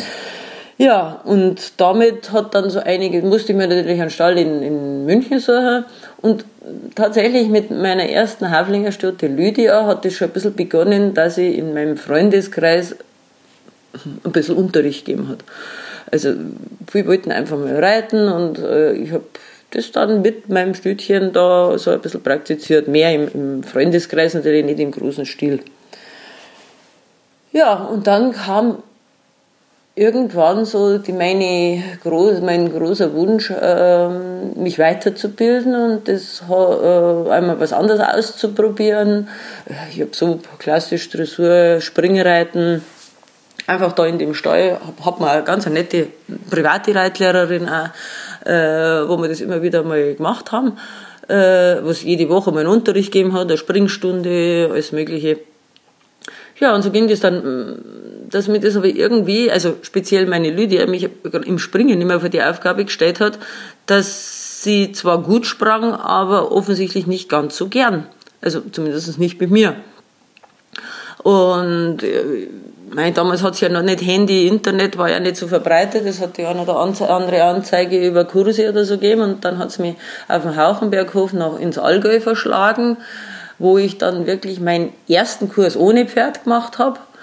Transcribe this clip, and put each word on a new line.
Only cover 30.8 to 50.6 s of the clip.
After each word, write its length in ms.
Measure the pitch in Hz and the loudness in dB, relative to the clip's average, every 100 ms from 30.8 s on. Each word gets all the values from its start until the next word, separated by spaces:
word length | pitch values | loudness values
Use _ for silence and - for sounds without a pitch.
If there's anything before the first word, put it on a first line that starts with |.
| 202 202 | 2 0
die, 140 | 202 | -2
meine 720 | 180 175 190 185 180 175 175 185 175 | -2 0 2 0 2 0 -2 -6 -8
gro-, 380 | - 165 202 185 | -2 2 2 2
mein 320 | 180 170 170 | 2 0 0
großer 400 | 160 165 202 170 | -2 -2 0 0
Wunsch, 380 | 151 185 220 214 190 | 0 2 0 -2 -2
ähm, 920 | - 175 180 175 175 180 180 185 190 | 0 4 4 4 2 -2 -8 -8 -8
mich 240 | - 180 170 | -4 -4 2
weiterzubilden, 960 | 160 175 202 190 208 202 233 247 247 | 2 2 -2 -4 -6 0 2 2 0
und 340 | 247 233 220 214 | 0 0 0 -2
das 340 | 190 190 - 175 | -4 -6 -12 -2
ha-, 800 | 185 185 - 170 180 175 170 165 | 2 4 2 2 4 4 2 2
äh, 40 | |
einmal 280 | 156 175 165 | 2 2 0
was 140 | 156 | 0
anderes 280 | - 208 214 | 2 2 2
auszuprobieren. 1300 | 202 - 226 - 214 208 214 208 214 208 208 208 208 - - - - 139 156 | 2 0 -2 -4 -2 0 0 2 0 2 2 0 -4 -12 -18 -18 -16 -14 -12
Ich 80 | 165 | -8
hab 140 | 147 | -8
so 240 | - 170 170 - - | -2 -2 -2 -8 -10
klassisch 520 | - 160 160 170 - | -2 -2 -2 -6 -6
Dressur, 680 | - 156 - 170 175 170 165 | -8 -6 0 4 6 6 4
Springreiten, 1040 | 160 - 175 190 180 170 170 175 170 165 165 - - _ _ _ _ - - | 0 0 2 4 4 2 2 0 0 -2 -6 -20 -20 _ _ _ _ -12 -6
einfach 260 | 185 185 | -2 0
da 140 | 175 165 | 2 0
in 120 | 170 | 0
dem 160 | 151 | -4
Stall, 440 | 151 - 160 185 180 165 | -2 0 2 2 -2 -8
hab, 180 | - | -6
hab 160 | 160 180 | -4 -2
mir 100 | 156 | 0
eine 120 | 151 | 0
ganz 240 | 151 190 196 | 0 -2 0
nette 400 | 156 175 170 151 - - - - | -2 -2 -2 -2 -8 -16 -14 -6
private 460 | 170 151 190 202 | 0 2 2 0
Reitlehrerin 760 | 196 185 185 185 180 170 175 170 | 0 0 2 2 4 2 0 -2
auch, 800 | 160 165 - - - - - - | -4 -6 -12 -16 -16 -16 -10 -2
äh, 640 | 170 156 160 160 160 151 | 2 2 2 2 0 0
wo 120 | 170 | -2
wir 80 | 165 | -2
das 120 | 160 | -4
immer 220 | - 170 | -4 -4
wieder 200 | 175 170 | 0 0
mal 320 | 160 151 147 | 0 0 0
gemacht 380 | 143 156 240 - | -2 -4 -4 -4
haben, 260 | 220 | -2